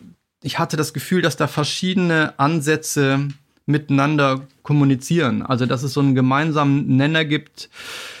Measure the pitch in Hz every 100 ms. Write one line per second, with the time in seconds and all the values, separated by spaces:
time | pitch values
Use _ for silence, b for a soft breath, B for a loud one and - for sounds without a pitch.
0 | - - _ _ 139 - 170 156 147 143
1 | - 185 160 - 147 - 143 - 185 185
2 | 175 160 151 - 143 165 143 156 - 147
3 | 135 135 143 - _ _ - 147 147 139
4 | 143 151 139 135 139 _ - 147 139 127
5 | - 170 131 107 - 123 123 131 135 143
6 | 139 131 127 135 160 151 143 139 131 131
7 | 143 160 151 147 - - - B B B
8 | B B